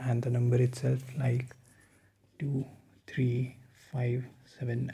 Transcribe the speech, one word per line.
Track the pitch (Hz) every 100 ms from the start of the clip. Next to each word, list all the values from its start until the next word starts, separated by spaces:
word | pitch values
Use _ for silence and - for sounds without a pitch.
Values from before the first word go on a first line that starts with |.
and | 127 120
the | 120
number | 120 120 123
itself, | 123 - 131 131 - -
like | 127 120 127 - - - - _ _ _ _ -
two, | 143 139 - - - - -
three, | - 127 120 127 - - - -
five, | 131 123 120 123 - - -
seven, | 120 117 127